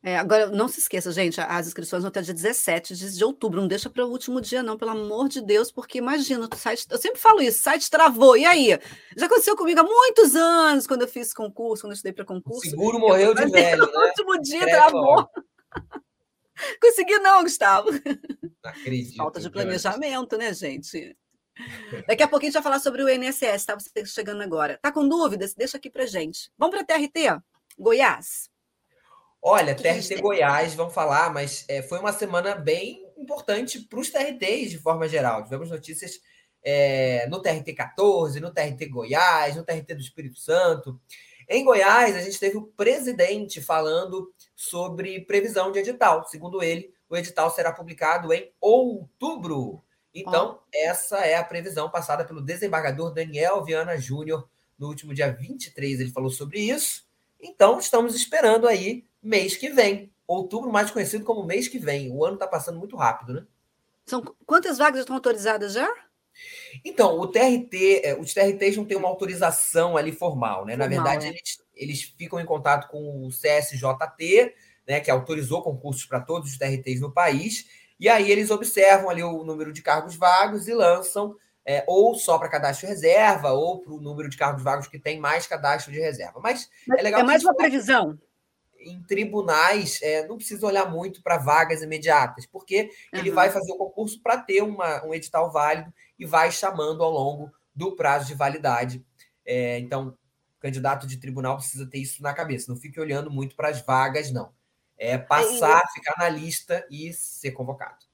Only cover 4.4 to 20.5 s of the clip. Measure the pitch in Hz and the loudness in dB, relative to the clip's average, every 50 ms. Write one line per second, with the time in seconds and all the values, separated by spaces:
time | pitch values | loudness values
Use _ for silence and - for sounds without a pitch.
4.4 | 247 - 247 254 247 226 220 220 233 226 226 220 214 208 214 226 269 277 - 269 | -6 -4 -4 -4 -4 -4 -6 -6 -6 -6 -4 -6 -6 -6 -4 -2 -2 -2 -2 -6
5.4 | 226 196 208 214 240 247 _ - 247 - - 254 240 247 285 302 269 269 262 240 | 0 2 4 4 4 2 _ -12 -14 -8 -8 -6 -2 -2 -2 -2 0 -2 -2 -4
6.4 | 226 226 - - - 233 226 240 - _ - 240 - - 508 - - 453 440 392 | -4 -8 -10 -6 -4 -4 -4 -4 -6 _ -4 -2 -2 -2 -4 4 6 6 6 8
7.4 | 277 240 220 - - 294 302 320 - - - 302 320 302 247 220 262 269 247 226 | 6 2 2 0 0 0 0 0 0 0 4 6 6 6 6 8 10 10 10 10
8.4 | 294 339 359 320 269 220 175 143 - - - - - - - - 294 339 - 466 | 8 6 6 6 6 4 4 2 0 -14 -20 -20 -20 -18 -6 -4 2 4 4 4
9.4 | - - 415 415 359 320 339 320 320 381 440 480 494 508 440 453 440 294 233 320 | 6 4 0 2 0 2 4 4 4 6 8 6 6 8 8 8 8 8 8 4
10.4 | 330 330 339 330 320 311 294 277 - - 262 247 240 247 - 247 240 - - - | 4 4 6 6 4 4 4 2 0 0 -2 -2 -2 -4 -4 -10 -8 -8 -8 -8
11.4 | 220 208 196 - 226 233 220 214 - 208 202 196 - 196 190 - 196 - 196 180 | -10 -10 -8 -8 -4 -4 -4 -4 -6 -12 -14 -10 -10 -10 -10 -10 -12 -10 -10 -12
12.4 | - - 233 254 - 165 147 151 196 226 233 233 220 214 185 190 196 214 220 254 | -10 -10 -10 -10 -8 -8 -4 -2 0 0 0 4 6 6 8 8 8 6 6 4
13.4 | - - 185 180 170 170 170 156 156 - 147 156 - - - 427 415 370 381 339 | 2 4 6 6 6 6 6 4 4 4 4 2 2 2 2 0 0 0 0 0
14.4 | 285 277 294 339 359 339 - - - 330 311 320 285 269 294 339 - - _ 359 | -2 -4 -2 0 2 4 8 8 8 8 6 4 4 6 6 6 4 0 _ -16
15.4 | - _ _ _ _ _ - - - _ - - _ _ _ _ _ _ _ _ | -16 _ _ _ _ _ -14 -14 -14 _ -18 -18 _ _ _ _ _ _ _ _
16.4 | _ _ _ - - 554 466 - - 480 466 381 359 359 415 415 392 381 392 381 | _ _ _ -10 -10 -10 -2 6 6 6 6 6 2 2 2 4 6 8 8 8
17.4 | 339 349 - - 220 202 196 196 208 440 294 277 - 285 277 - - - 277 _ | 6 4 -2 0 4 4 4 4 4 0 -4 -2 -4 -6 -8 -8 -8 -16 -14 _
18.4 | - - _ _ _ 113 - - - 135 127 127 123 120 123 107 147 156 - 175 | -14 -16 _ _ _ -18 -16 -12 -10 -8 -6 -6 -8 -10 -8 -8 -8 -6 -6 -8
19.4 | 156 175 - 196 196 190 185 180 - 196 202 247 302 294 269 254 254 - - 220 | -12 -8 -6 -6 -4 -4 -4 -4 -4 -4 -4 -4 -6 -6 -4 -6 -6 -4 -4 -4
20.4 | 233 220 | -4 -4